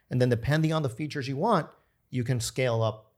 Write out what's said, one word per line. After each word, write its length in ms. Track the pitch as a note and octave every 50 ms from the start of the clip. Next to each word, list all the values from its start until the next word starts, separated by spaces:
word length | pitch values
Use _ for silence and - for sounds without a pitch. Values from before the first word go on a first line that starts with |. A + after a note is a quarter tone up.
| _ -
And 100 | - B2
then 80 | B2 B2+
depending 440 | A#2+ A2+ A#2 C3 D3 D#3+ D#3+ D#3 D#3+
on 100 | D#3+ D3+
the 60 | B2
features 400 | A2+ - D#3 D3 - D3 B2 C3+
you 80 | C3+
want, 320 | C3+ F#3 A#3+ G#3+ F3 E3+ - - _ _ _ _ _ _ _
you 140 | - B2+ A#2
can 160 | C3 C3 A#2
scale 420 | A2+ - - C3+ C3 B2 A#2 A2+ A2+
up 300 | A2 G#2+ - - _ _